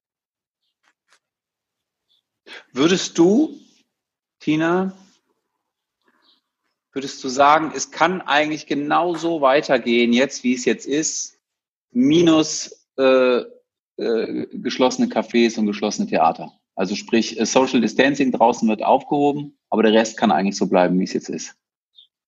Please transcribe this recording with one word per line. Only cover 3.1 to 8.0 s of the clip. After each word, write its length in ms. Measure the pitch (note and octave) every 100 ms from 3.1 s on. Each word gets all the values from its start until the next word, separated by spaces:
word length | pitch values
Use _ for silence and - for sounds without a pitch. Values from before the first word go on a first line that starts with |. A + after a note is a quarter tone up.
| -
du, 400 | E3+ A3 D#4 - _ _ _ _ _ _ _ _
Tina, 540 | - D#3 E3 F3+ F#3+ F#3 _ _ _ _ _ _ _ _ _ _ _ _ _ _ _ _ _ _ _
würdest 320 | C3+ C3+ -
du 60 | C3+
sagen, 420 | B2+ C#3+ D#3 D#3 C3+
es 160 | -
kann 300 | -